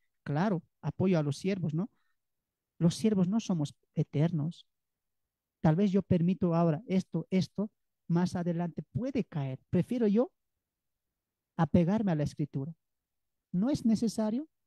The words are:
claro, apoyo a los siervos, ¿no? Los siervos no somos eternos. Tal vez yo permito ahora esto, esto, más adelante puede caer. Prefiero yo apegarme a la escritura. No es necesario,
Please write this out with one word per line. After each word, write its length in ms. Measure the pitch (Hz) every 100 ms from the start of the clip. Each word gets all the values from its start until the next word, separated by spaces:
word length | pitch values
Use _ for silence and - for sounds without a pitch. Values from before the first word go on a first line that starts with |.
| _ _
claro, 400 | - 143 214 170 - _
apoyo 360 | 151 - 190 170
a 60 |
los 160 | 147 139
siervos, 360 | 185 196 165
¿no? 180 | 151 214 _ _ _ _ _ _ _ _ -
Los 180 | 170 -
siervos 320 | 220 196 175
no 100 | 220
somos 380 | - 175 147 - _
eternos. 720 | - - 143 165 165 151 - _ _ _ _ _ _ _ _ _ _
Tal 160 | 160 160
vez 160 | 208
yo 100 | 196
permito 540 | - 180 170 185 175 165
ahora 260 | 170 147 233
esto, 400 | 185 - 165 -
esto, 400 | 190 156 - 214 _ _ _ -
más 260 | 170 180
adelante 480 | 185 175 165 175 165 -
puede 320 | 208 254 262
caer. 380 | - 156 135 131 -
Prefiero 380 | 185 - 247 214
yo 240 | 208 330 _ _ _ _ _ _ _ _ _ _ _ _ -
apegarme 540 | 165 180 165 214 202
a 60 | 151
la 80 |
escritura. 500 | 143 - 147 139 147 - _ _ _ _ _ _ _
No 180 | 175 240
es 140 | 302
necesario, 640 | 226 220 226 - 214 240 311 _